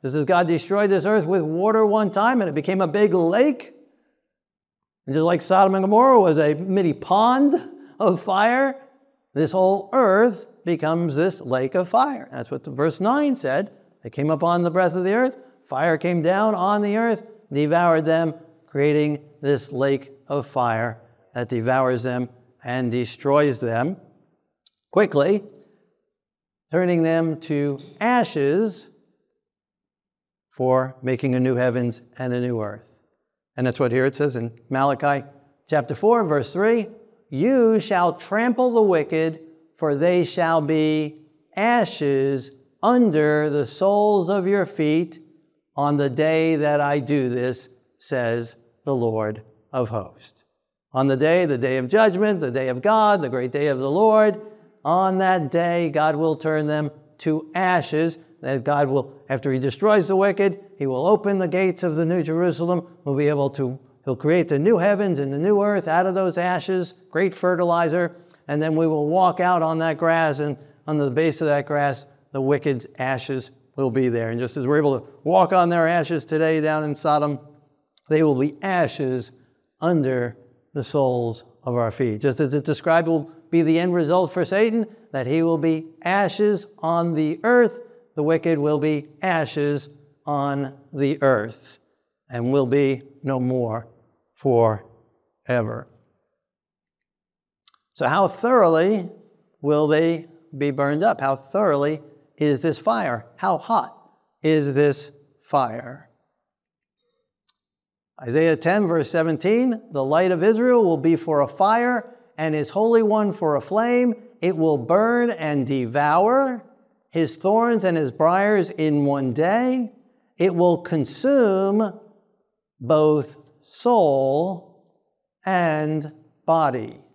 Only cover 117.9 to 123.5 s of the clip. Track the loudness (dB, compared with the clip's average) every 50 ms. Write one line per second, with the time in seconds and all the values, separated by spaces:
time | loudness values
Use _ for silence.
117.9 | 0 0 -2 -2 -2 0 2 2 2 2 2 2 2 2 0 -2 -2 -2 -2 0
118.9 | 2 2 2 2 0 0 -2 -4 -2 0 0 0 2 0 0 0 -2 -2 -4 -6
119.9 | -8 _ _ _ _ _ _ _ _ _ 0 0 2 4 4 4 4 2 0 -4
120.9 | -2 -2 -2 -4 -6 -4 -2 2 2 4 4 2 2 2 0 0 2 0 0 -2
121.9 | -4 -10 -20 -20 _ _ _ _ _ _ _ _ _ _ _ _ _ _ -2 0
122.9 | 2 4 4 4 4 2 -2 -4 -10 -20 -20 _